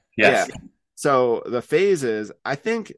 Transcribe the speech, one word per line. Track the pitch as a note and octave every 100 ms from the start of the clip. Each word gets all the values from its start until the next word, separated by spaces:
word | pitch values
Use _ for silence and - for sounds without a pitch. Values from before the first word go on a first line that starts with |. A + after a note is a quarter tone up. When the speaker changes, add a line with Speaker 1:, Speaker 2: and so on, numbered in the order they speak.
| _ -
Speaker 1:
Yes. | G#2 A2 F2+
Speaker 2:
Yeah. | - - _ _ -
So | D3+ C3 B2 A2+ -
the | A#2+
phases, | A#2 D3+ G3+ F#3 C3 G#2+ G#2 -
I | - C#3+
think, | - A3+ -